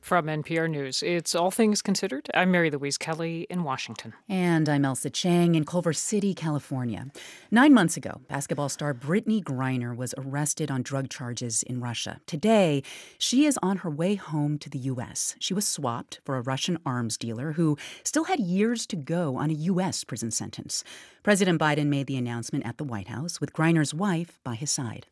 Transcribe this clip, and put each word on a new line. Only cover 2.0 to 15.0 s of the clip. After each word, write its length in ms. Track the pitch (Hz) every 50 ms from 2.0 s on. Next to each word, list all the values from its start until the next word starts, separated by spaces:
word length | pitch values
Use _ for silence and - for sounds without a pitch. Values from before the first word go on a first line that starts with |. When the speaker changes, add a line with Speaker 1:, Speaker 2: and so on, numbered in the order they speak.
| - 190 247 277 - - -
Speaker 1:
I'm 200 | - 185 185 180
Mary 180 | 175 170 160
Louise 260 | 143 143 139 143 139
Kelly 480 | - - 160 160 156 165 165 165 165 170 -
in 140 | 180 180 175
Washington. 500 | 147 131 131 - - 113 - - 113 110 - _ -
Speaker 2:
And 400 | 202 185 180 175 170 160 156 147
I'm 160 | 147 139 143
Elsa 260 | 135 131 - - 139
Chang 460 | - - - 180 175 175 175 170 170
in 80 | 160 151
Culver 280 | - - 180 165 170 151
City, 400 | - - - - 208 196 202 185
California. 800 | - 156 160 151 143 - - 143 131 127 120 107 95 113 135 - - - - - - - _
Nine 240 | - 226 262 311 285
months 220 | 233 180 165 -
ago, 240 | 156 - 101 - - - _
basketball 400 | 139 139 139 - 160 143 143 139
star 260 | - - 156 147 143
Brittany 480 | 120 127 139 170 214 233 - 220 220 170
Griner 540 | - 139 127 131 131 131 127 120 120 120
was 180 | 117 127 123 -
arrested 540 | - 131 139 131 143 151 147 - - 160 143
on 140 | 139 131 120
drug 240 | - 139 135 135 123
charges 540 | - - 131 120 120 113 127 120 113 - -
in 160 | - 127 123
Russia. 400 | 120 120 117 - - - 82 - _ -
Today, 560 | 170 156 147 214 226 214 190 165 147 139 135 - - - - - - _
she 280 | - - - 254 294
is 120 | 302 269 - -
on 140 | 185 202 185
her 120 | - 175
way 240 | 147 143 165 185 208
home 440 | 196 - - 151 151 147 147 147 147
to 100 | - 147
the 80 | 139 139
U 220 | 123 135 131 120